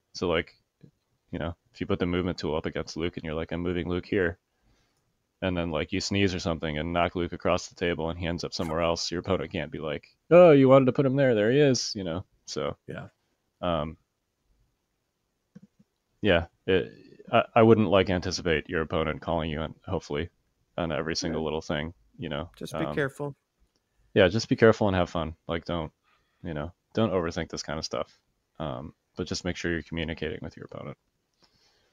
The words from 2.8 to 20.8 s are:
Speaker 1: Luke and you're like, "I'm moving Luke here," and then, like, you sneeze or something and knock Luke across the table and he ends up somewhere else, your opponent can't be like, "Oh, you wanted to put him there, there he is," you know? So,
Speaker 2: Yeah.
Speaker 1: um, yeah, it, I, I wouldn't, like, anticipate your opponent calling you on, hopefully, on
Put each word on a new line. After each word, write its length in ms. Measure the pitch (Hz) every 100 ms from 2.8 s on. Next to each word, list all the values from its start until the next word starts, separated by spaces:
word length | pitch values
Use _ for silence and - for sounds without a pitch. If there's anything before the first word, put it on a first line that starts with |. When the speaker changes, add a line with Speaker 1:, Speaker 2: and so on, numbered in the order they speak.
| 80 80
Speaker 1:
Luke 200 | 85 -
and 80 |
you're 100 | 80
like, 160 | 78 82
"I'm 100 | 85
moving 280 | 87 87 85
Luke 180 | 90 -
here," 320 | 107 87 92 _ _ _ _ _ _ _ _ _ _
and 140 | 95 90
then, 140 | 85
like, 220 | 76 80
you 80 | 95
sneeze 340 | - 98 101
or 40 | 90
something 400 | 90 82 80 76
and 140 | 82
knock 240 | 87 87 90
Luke 160 | 87
across 340 | 80 85 87 -
the 80 |
table 340 | - 87 80 80
and 100 | 87
he 80 | 82
ends 180 | 85
up 100 | -
somewhere 260 | - 85 80
else, 300 | 85 85 -
your 100 | 85
opponent 300 | 92 90 71
can't 220 | 92 76
be 80 | 78
like, 260 | 78 71 - _ -
"Oh, 220 | 175 180
you 160 | 143 131
wanted 180 | 135 127
to 60 |
put 120 | 123
him 120 | 135 135
there, 180 | 135
there 160 | 110 107
he 80 | 135
is," 340 | 147 120 - 104
you 80 |
know? 200 | 92 85 - _ -
So, 300 | - 71 - -
Speaker 2:
Yeah. 220 | 71 95 _ _ _ _ _
Speaker 1:
um, 360 | 90 80 78 80 _ _ _ _ _ _ _ _ _ _ _ _ _ _ _ - - _ _ _ _ _
yeah, 240 | 104 85 87 _ -
it, 260 | 95 57 55 - - -
I, 140 | 120 - 117
I 60 |
wouldn't, 280 | 113 110 98
like, 180 | 98 95
anticipate 640 | 90 92 87 85 78 -
your 120 | 87
opponent 380 | 78 85 78 73
calling 300 | - 82 80
you 80 | 76
on, 160 | 78 -
hopefully, 460 | - 87 - 73 87 - _ _ _
on 140 | -